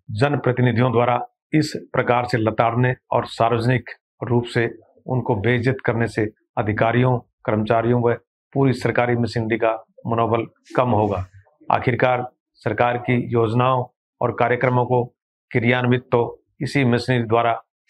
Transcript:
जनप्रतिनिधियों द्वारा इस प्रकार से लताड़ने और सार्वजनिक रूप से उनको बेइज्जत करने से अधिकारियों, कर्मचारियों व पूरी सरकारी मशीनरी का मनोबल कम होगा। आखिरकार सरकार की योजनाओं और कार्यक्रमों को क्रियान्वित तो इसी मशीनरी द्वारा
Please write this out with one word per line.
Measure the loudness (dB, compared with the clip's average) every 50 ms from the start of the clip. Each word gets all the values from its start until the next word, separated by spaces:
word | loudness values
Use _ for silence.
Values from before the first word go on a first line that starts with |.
| _ -10
जनप्रतिनिधियों | -4 -2 0 0 0 0 0 -2 0 2 2 2 2 2 2 2
द्वारा | 2 2 2 2 0 0 -2 -6 _ _ _ _ 0
इस | 0 0 -2 -4 -12 -12 -4 -2
प्रकार | 0 2 2 2 0 0
से | -2 -2
लताड़ने | -2 -2 0 0 2 0 2 2 0 0 0 -2 -4 _ -2
और | -2 -2 -2
सार्वजनिक | -2 -2 0 0 2 0 0 0 0 0 0 -2 -8 -18 -20 _ _ _ -10 -4
रूप | -2 0 0 0
से | -2 -2 -2 -2 -2 -6 -10 -20 _ _ _ -8
उनको | -6 -4 -2 -2 -2 -2
बेइज्जत | 0 0 0 0 0 0 -2 -2 -2 -2
करने | -2 -2 0 -2
से | -2 -2 -2 -4 -4 -6 _ _ _ _
अधिकारियों, | -4 -2 -2 0 0 0 2 2 2 2 2 0 -2 -4 _ _ _ -4
कर्मचारियों | -2 -2 0 0 0 0 0 2 2 2 2
व | 2 2 0 -2 _ _ _ _ _ _ 0
पूरी | 2 2 2 2
सरकारी | 0 -2 0 0 2 2 2 2
मशीनरी | 0 0 0 -2 -4 -2 -2 0
का | 0 0 0 0 -2 -8 _ _ -12 -6
मनोबल | -4 -2 0 0 0 0 -2 -2 -4 _ _ _ -4 0
कम | 0 2 2
होगा। | 2 2 2 0 -2 -4 -6 -10 -14 -20 -20 _ _ _ _ -2
आखिरकार | -2 0 0 -2 0 2 2 0 0 0 -4 -8 -14 _ _ _ _
सरकार | _ -8 -4 -2 0 0 0 -2
की | -2 -2 0 0 0 0 0 0
योजनाओं | 0 0 2 2 0 0 2 0 -2 -4 -6 _ _ _ _ _ -4
और | -4 -2 0 0
कार्यक्रमों | 0 0 0 0 0 0 2 0 0
को | 2 0 0 -2 -2 _ _ _ _ _ _ _ -4
क्रियान्वित | -2 0 2 2 0 2 2 0 0 0 0 _
तो | 0 0 0 -2 -6 -12 _ _ _ -10
इसी | -8 -4 0 0 2
मशीनरी | 2 2 0 0 0 0 0 0
द्वारा | 2 2 2 2 2 0 -4 -6 _ _ _ _